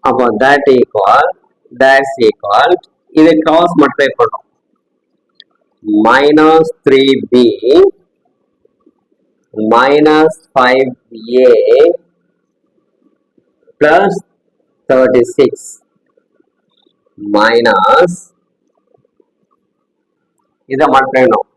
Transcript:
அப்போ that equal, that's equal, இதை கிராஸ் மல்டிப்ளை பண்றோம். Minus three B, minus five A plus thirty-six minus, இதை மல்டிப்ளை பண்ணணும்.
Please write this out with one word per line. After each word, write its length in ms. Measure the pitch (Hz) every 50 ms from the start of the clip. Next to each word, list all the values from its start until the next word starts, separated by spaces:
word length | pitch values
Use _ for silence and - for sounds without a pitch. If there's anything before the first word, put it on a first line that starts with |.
| - 131
அப்போ 180 | 123 123 127 117 110 104
that 220 | 127 135 143 143 143 143 131 123
equal, 500 | 113 _ _ 107 95 101 110 135 151 - - _ _ _ _ _ _ _ - 123
that's 300 | 131 135 135 135 139 135 135 131 120 110
equal, 440 | - _ - 101 101 113 135 156 180 - _ _ _ _ _ _ _ 156
இதை 140 | 156 165 165 160 156
கிராஸ் 320 | 165 156 165 170 170 175 170
மல்டிப்ளை 260 | 147 135 - - 139 131 - -
பண்றோம். 280 | 480 - - - _ _ _ _ _ _ _ _ _ _ _ _ _ _ _ _ _ _ _ _ _ _ _ _ _ _ _ _ _ 107 104 104 107 113
Minus 600 | 120 135 143 147 151 156 156 156 156 160 160 160 - _ _
three 280 | 143 131 135 135 135 135 - - -
B, 100 | - 123 123 117 - - - 120 139 170 196 - - _ _ _ _ _ _ _ _ _ _ _ _ _ _ _ _ _ _ _ _ _ _ _ _ _ _ _ _ _ _ _ - 107 107 107 117
minus 600 | 117 127 135 143 151 151 156 151 156 156 160 156 _ _ _ _ 139
five 320 | 127 127 127 135 135 127 123 _ _ _ 117 113 110 117 120 127 127
A 40 | 123 120 107 101 104 117 131 151 170 - - _ _ _ _ _ _ _ _ _ _ _ _ _ _ _ _ _ _ _ _ _ _ _ _ _ _ _ _ _ _ _ _ _ _ _ _
plus 340 | 143 151 160 180 196 196 175 190 - _ _ _ _ _ _ _ _ _ _ _ _ _
thirty-six 600 | 135 131 131 127 127 123 120 120 - - 135 120 - - - - - _ _ _ _ _ _ _ _ _ _ _ _ _ _ _ _ _ _ _ _ _ _ _ _ _ _ _ _ - 104 104 101 104
minus, 760 | 107 113 117 117 117 113 104 95 95 - 131 156 175 175 175 - - _ _ _ _ _ _ _ _ _ _ _ _ _ _ _ _ _ _ _ _ _ _ _ _ _ _ _ _ _ _ _ _ _ _ _ _ _ _ _ _ _ _ _ _ _ _ _ _ _ 135
இதை 140 | 131 156 147 156
மல்டிப்ளை 280 | - 135 - 135 131 127
பண்ணணும். 240 | 120 110 104 - _ _